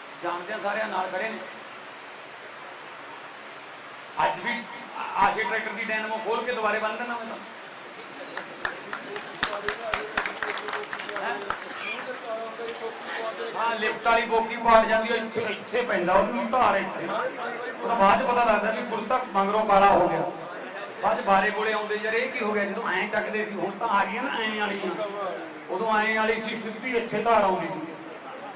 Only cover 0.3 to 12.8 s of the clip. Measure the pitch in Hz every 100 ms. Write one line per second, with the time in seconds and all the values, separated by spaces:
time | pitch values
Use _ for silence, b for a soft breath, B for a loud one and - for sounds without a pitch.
0.3 | 175 180 214 196 214 214 190 185 185 220
1.3 | 220 - - - - - - - - -
2.3 | - - - - - - - - - -
3.3 | - - - - - - - - - 156
4.3 | 175 208 233 226 - - - - 185 196
5.3 | 196 220 220 214 202 214 220 220 220 -
6.3 | 233 240 226 214 214 214 226 240 233 226
7.3 | 226 - - - - - - - - -
8.3 | - - - - - - - 135 415 -
9.3 | - - - - - 392 - 427 - -
10.3 | - - - 214 208 - - - 202 208
11.3 | 240 403 - - - - 254 254 247 233
12.3 | 226 226 226 233 226